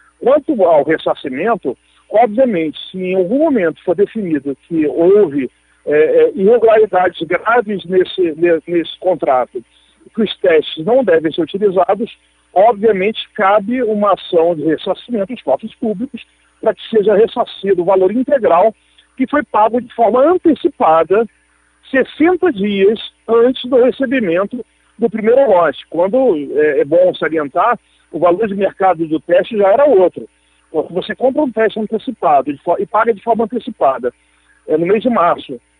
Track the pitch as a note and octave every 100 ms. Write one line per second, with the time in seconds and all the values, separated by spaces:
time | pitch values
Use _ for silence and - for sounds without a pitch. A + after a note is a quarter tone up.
0 | _ - A3+ D4 C#4+ B3+ F3 D#3 C#3 D#3+
1 | F3 D3 D3 B2+ G3+ G#3+ C#3+ A2+ _ _
2 | - G#3 A#3+ G#3 C4 F3+ D#3+ - - F#3
3 | F#3 F#3 F3+ C4 D#4+ B3+ E3+ C#3+ - E3+
4 | G3+ A3+ F#3 D3+ C3+ C3+ - E3 D3+ D3+
5 | E3+ G3+ F#3 C#3 B2 _ _ _ - D3+
6 | D#3 D#3+ D#3+ B3 F#3+ A#3 A3 A3 G#3+ F3+
7 | F#3 - D#3 F3 A3 A#3+ G#3+ G3 E3+ F#3+
8 | F3+ - F3 D#3 F3 D#3+ - E3+ D3+ -
9 | F#3 E3 D#3 B2+ A#2+ F#3+ - _ _ _
10 | _ - G#3+ - F#3+ D#3+ - D#3+ D#3+ B3+
11 | G#3+ E3 D#3 D3 E3 G3+ G3+ F#3 F3 G3
12 | A#3 - _ _ _ F3+ G#3+ G#3 A3 G3
13 | G3 A3 - - F#3+ G#3 G3 B3+ A3+ G#3
14 | G3+ F#3 - F3 E3 E3 D3 D3+ - F3
15 | - A#3 G3 B3 - A#3 A3 - A3+ F#3+
16 | B3+ A3+ - _ _ _ A3+ - - A3
17 | G3+ G3+ A3+ A#3+ G#3+ - G3 F3+ F3 F#3+
18 | F#3 A3 B3+ C#4+ G3 E3 A3 - _ _
19 | _ - C4 D4 - A3 A3 A#3+ A#3+ -
20 | A#3 B3 D4 F4+ E4+ C#4 E4+ - G3+ E3
21 | D#3+ G3+ A3+ _ _ _ _ _ _ C4+
22 | - - D#4+ F#4 F#4 G#3+ G#3 G3 F#3+ A3
23 | - _ - A#3 B3 B3+ B3 B3+ B3+ -
24 | C4+ C4 G3 E3 G3+ B3 - _ _ -
25 | A#3 A3 G#3+ B3+ C#4 F3+ D#3+ - - D#3
26 | F#3 B3 C4 D#3+ C#3 C#3+ D3+ C#3+ C#3+ E3
27 | C#4 - D#3+ D#3 C#3+ F3 G#3+ A#3+ _ _
28 | _ E3 F3 F3+ A3 G3 F#3+ - F#3+ E3
29 | D#3+ D#3 - F3 F#3 A3 G3 A3+ C#4+ G3+
30 | F3 - - _ _ _ _ D#3 - E3+
31 | - G#3 B3 C4+ D4 A3 A3 G#3+ G#3+ G#3+
32 | - A3+ - C#3+ C3+ C#3+ - E3+ G3 G#3+
33 | A#3 G3+ A#3 A3 A3+ A#3+ - - C#3+ B2+
34 | B2 - _ _ _ _ - D#3 E3+ G#3+
35 | B3 A3 E3+ C#3 - B2 _ _